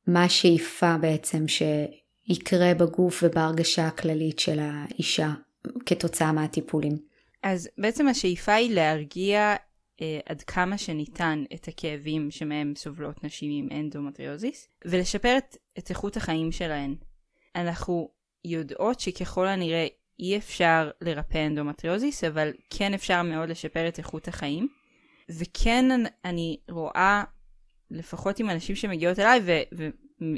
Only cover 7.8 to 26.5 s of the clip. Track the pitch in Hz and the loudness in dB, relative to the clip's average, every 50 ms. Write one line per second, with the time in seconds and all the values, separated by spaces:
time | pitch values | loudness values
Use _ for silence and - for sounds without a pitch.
7.8 | 196 220 233 - 302 277 240 - - 185 180 - - - 208 220 240 240 226 180 | -2 -2 0 2 2 2 2 2 2 0 0 0 2 4 4 4 4 4 4 4
8.8 | 160 151 156 156 151 143 - 175 185 196 202 208 208 208 208 - - _ _ _ | 4 4 2 0 -2 -6 -6 -4 0 2 2 4 4 4 2 0 -2 _ _ _
9.8 | _ _ _ - 160 160 156 147 - - 156 143 - - - 185 180 185 202 202 | _ _ _ -8 -6 -6 -6 -6 -6 -8 -10 -10 -10 -6 -2 0 0 0 0 -4
10.8 | - - 165 151 151 147 - - 180 165 156 151 139 - - 165 - - 156 - | -6 -6 -4 -6 -6 -6 -6 -4 -2 0 0 -2 -4 -6 -10 -14 -14 -14 -12 -8
11.8 | - 160 151 143 147 156 156 156 151 143 143 - 160 151 151 151 147 147 147 - | -6 -6 -6 -6 -6 -4 -2 -2 -2 -4 -6 -6 -6 -4 -4 -4 -4 -4 -6 -6
12.8 | - 156 139 160 147 151 151 - - 147 - - 147 147 147 147 139 139 143 147 | -10 -12 -10 -10 -10 -10 -10 -10 -12 -12 -10 -8 -6 -6 -4 -4 -4 -6 -6 -6
13.8 | 151 151 143 147 143 139 143 - 135 139 143 151 214 262 302 - - _ _ _ | -6 -6 -6 -8 -8 -10 -10 -10 -12 -12 -10 -8 -6 -8 -8 -8 -14 _ _ _
14.8 | - 170 175 185 180 - - 202 - 240 247 269 - - - - _ _ - - | -6 -2 0 0 0 0 -2 0 2 2 2 2 0 -2 -8 -20 _ _ -16 -14
15.8 | - - 185 - - 202 - 208 - - 160 160 160 160 160 - 175 165 151 143 | -10 -10 -8 -6 -6 -6 -6 -4 -4 -2 -2 0 0 -2 -2 -2 -4 -4 -4 -4
16.8 | 143 139 139 143 - - - _ _ _ _ _ _ _ - 175 175 170 170 170 | -4 -6 -6 -8 -10 -18 -20 _ _ _ _ _ _ _ -8 -6 -4 -4 -4 -4
17.8 | - - 175 170 160 - _ _ _ _ _ _ - 175 170 165 160 139 143 - | -4 -2 -2 -2 -2 -6 _ _ _ _ _ _ -10 -6 -4 -4 -4 -6 -4 -2
18.8 | 185 220 247 - - - - - 180 - - 185 185 190 196 185 180 165 165 165 | 0 0 0 -2 -4 -6 -6 -6 -6 -6 -2 0 0 0 0 0 -2 0 0 0
19.8 | 160 - - _ _ _ _ - - 180 196 208 208 - - - 180 165 160 160 | -2 -2 -4 _ _ _ _ -8 -4 -2 -2 -2 -4 -4 -2 2 4 4 6 4
20.8 | 160 147 - - - 170 160 143 156 - - 165 151 151 151 147 147 147 147 - | 2 0 -4 -8 -6 -6 -4 -4 -4 -4 -2 0 0 0 0 -2 -4 -4 -6 -6
21.8 | - 165 175 208 247 294 285 - - 165 151 156 156 151 - - _ - - - | -4 -2 -2 0 0 -2 -2 -2 -4 -2 0 0 -2 -2 -2 -6 _ -10 -6 -4
22.8 | 208 202 196 196 - - 185 175 175 170 160 156 160 170 170 - - 160 - 165 | -2 -2 -2 -2 -2 0 2 2 2 0 -2 -2 -4 -4 -6 -6 -8 -6 -4 -2
23.8 | 165 170 170 - - - - 156 - - 165 - 160 143 143 165 220 277 - _ | -2 -2 -4 -6 -10 -10 -10 -10 -10 -10 -10 -6 -4 -4 -2 -2 -2 -4 -4 _
24.8 | _ _ _ _ _ _ _ _ _ - 165 156 170 - - - - 226 233 247 | _ _ _ _ _ _ _ _ _ -14 -10 -8 -8 -6 0 2 4 4 6 6
25.8 | 254 262 262 247 226 220 - _ - 180 175 170 165 165 | 6 6 6 4 2 0 -4 _ -8 -6 -4 -2 -2 -4